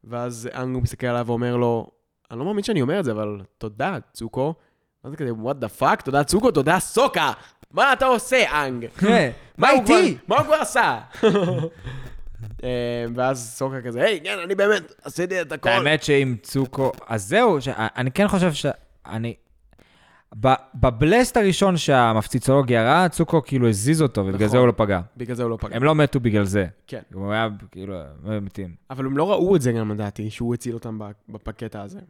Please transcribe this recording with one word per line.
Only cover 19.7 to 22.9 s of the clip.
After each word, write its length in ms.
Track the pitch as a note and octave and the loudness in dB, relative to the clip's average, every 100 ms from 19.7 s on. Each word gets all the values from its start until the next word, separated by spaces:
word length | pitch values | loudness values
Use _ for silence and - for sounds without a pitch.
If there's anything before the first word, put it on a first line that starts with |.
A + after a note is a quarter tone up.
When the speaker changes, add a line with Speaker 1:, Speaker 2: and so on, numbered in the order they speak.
| _ _ _ _ _ _ A2 | _ _ _ _ _ _ -2
Speaker 2:
ב-, 140 | C3 A#2 - - | 2 2 -2 0
בבלסט 600 | B2+ A2+ D3+ A#3 B3+ A#3 | 0 2 4 4 4 2
הראשון 400 | G3+ E3+ G3 F3 | 2 4 2 2
שהמפציצולוג 920 | - C3+ A#2 A2 - B2+ - C#3 B2+ | 4 4 4 2 0 -2 2 2 4
ירה, 380 | A#2 A2+ | 2 4